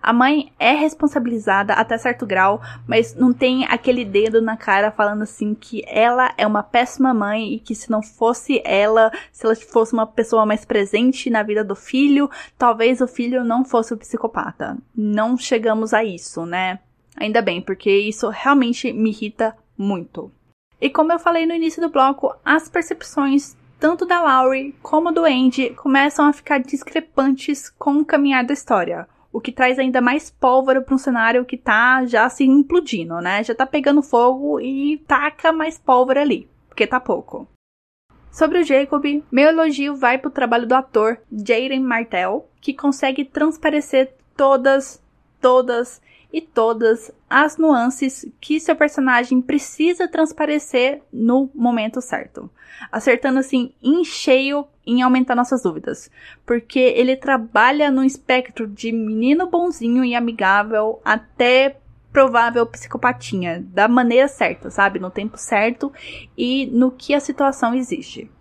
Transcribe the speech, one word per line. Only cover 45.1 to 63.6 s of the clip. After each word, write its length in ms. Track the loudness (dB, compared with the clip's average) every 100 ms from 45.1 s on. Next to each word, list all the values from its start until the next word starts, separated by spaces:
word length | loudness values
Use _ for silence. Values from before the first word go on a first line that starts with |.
| _ _ _
todas 600 | 2 4 2 -4 -6 -10 _ _ _
e 80 | -12
todas 720 | -6 0 0 2 2 0 -4 -20 _
as 260 | 2 2 2
nuances 720 | 2 2 0 -2 -6 -6 -18 -20
que 180 | -4 -4
seu 160 | 0
personagem 680 | 0 0 0 0 2 2 0
precisa 680 | 0 -4 -4 -2 0 0 -4
transparecer 920 | -2 -2 -2 -2 -2 -2 0 0 -2 _
no 360 | -4 2 2 0
momento 460 | -2 -2 0 -4 -6
certo, 500 | -8 -8 -10 -16 -18 _ -20 -20 -10
acertando 480 | -4 0 2 2 -2
assim 340 | 0 -2 -4 _
em 240 | 0 0
cheio 600 | 0 -4 2 2 2 -4 -6 _
em 160 | -2 0
aumentar 360 | 2 2 2 0
nossas 260 | 0 0
dúvidas, 480 | -2 -6 -10 -12 -14 _ -20 -20
porque 360 | -4 -4 -2 2
ele 360 | 2 4 0 0
trabalha 720 | 0 -2 0 2 2 2 0
no 140 | 2
espectro 640 | 0 -2 -2 0 0 -10 -12
de 240 | -8 -6
menino 580 | -6 -4 -2 2 2 0
bonzinho 560 | -2 -2 -4 -2 0
e 100 | 0
amigável 840 | 0 -4 -2 2 2 2 -2 -2 -4
até 720 | -2 -2 -2 _ 2 4 2 -2 _ -20 _
provável 540 | 4 4 4 2 0 -2
psicopatinha, 1000 | -4 -14 -4 -4 -4 -8 -6 -6 -8